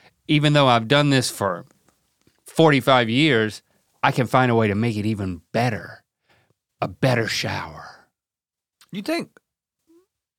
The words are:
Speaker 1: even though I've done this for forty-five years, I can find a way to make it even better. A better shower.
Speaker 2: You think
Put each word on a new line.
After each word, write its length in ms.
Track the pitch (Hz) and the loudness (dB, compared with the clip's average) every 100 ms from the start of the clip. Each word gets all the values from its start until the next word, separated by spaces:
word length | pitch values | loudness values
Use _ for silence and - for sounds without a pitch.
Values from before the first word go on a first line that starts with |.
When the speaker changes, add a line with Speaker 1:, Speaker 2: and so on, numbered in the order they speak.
| _ _ - | _ _ -2
Speaker 1:
even 260 | 151 151 | 0 2
though 120 | 147 131 | 4 4
I've 220 | 117 113 | 2 2
done 220 | 143 147 | 2 2
this 200 | 131 120 | 0 -2
for 340 | - 101 87 - _ _ _ _ _ _ _ - | -4 -6 -6 -12 _ _ _ _ _ _ _ -4
forty-five 640 | - 160 139 139 127 113 | 4 4 4 4 2 2
years, 540 | 123 156 113 110 - _ _ _ _ | 0 2 2 0 -6 _ _ _ _
I 80 | 139 | -2
can 160 | 139 110 | 0 0
find 240 | 131 127 | 2 2
a 60 | 113 | 2
way 100 | 110 | 2
to 80 | |
make 220 | 101 120 107 | 0 -4 -4
it 100 | 104 | -4
even 360 | 101 95 85 _ | -4 -6 -8 _
better. 500 | 113 123 95 - - _ _ _ _ _ _ _ - | -4 -2 -4 -12 -20 _ _ _ _ _ _ _ -10
A 80 | - | -10
better 400 | - 131 120 107 | -2 -2 0 -4
shower. 800 | - 110 95 82 78 - - _ _ _ _ _ _ _ _ _ | -6 -6 -8 -12 -16 -20 -20 _ _ _ _ _ _ _ _ _
Speaker 2:
You 120 | 196 | -10
think 280 | 202 330 - _ _ _ _ _ 330 330 381 _ _ | -6 -6 -8 _ _ _ _ _ _ _ _ _ _